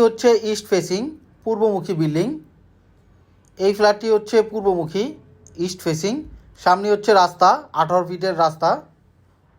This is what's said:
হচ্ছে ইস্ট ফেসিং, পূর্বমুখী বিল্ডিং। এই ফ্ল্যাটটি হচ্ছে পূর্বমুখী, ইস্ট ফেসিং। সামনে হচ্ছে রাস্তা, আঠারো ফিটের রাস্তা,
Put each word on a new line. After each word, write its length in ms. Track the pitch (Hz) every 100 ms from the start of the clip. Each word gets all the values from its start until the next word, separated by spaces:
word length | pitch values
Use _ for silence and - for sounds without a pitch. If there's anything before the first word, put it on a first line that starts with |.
| 226
হচ্ছে 240 | 226 240 226 214
ইস্ট 140 | 208 -
ফেসিং, 300 | 190 156 185 277 - _ _
পূর্বমুখী 500 | - 220 220 196 160 170
বিল্ডিং। 260 | 160 151 208 311 - _ _ _ _ _ _ _ _ _ _ -
এই 140 | 190 202
ফ্ল্যাটটি 300 | 208 208 226 214
হচ্ছে 220 | 214 226 214
পূর্বমুখী, 540 | 214 196 180 160 190 254 302 - _ _ - 180
ইস্ট 140 | 185 175
ফেসিং। 280 | 156 196 269 311 - - _
সামনে 240 | - 185 208
হচ্ছে 180 | 208 208 202
রাস্তা, 280 | 175 170 185 262 - 147
আঠারো 220 | 160 180 175
ফিটের 260 | 180 190 170
রাস্তা, 260 | 165 160 170 269 - _ _ _ _ _ _